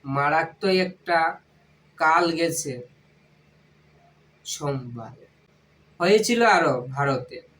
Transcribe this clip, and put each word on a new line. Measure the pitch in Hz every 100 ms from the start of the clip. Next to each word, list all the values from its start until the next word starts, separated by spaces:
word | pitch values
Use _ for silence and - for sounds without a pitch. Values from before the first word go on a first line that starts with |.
| 139
মারাত্মক | 139 143 139 - - 196
একটা | 185 180 - - 170 165 - _ _ _ _ _ -
কাল | 160 170 170
গেছে | 165 165 - 147 123 - _ _ _ _ _ _ _ _ _ _ _ _ _ _ _ -
সোমবার, | - 147 135 123 120 113 - - _ _ _ _ _ _ -
হয়েছিল | 175 214 220 233 226
আরো | 180 151 127 -
ভারতে, | 135 143 127 - - - _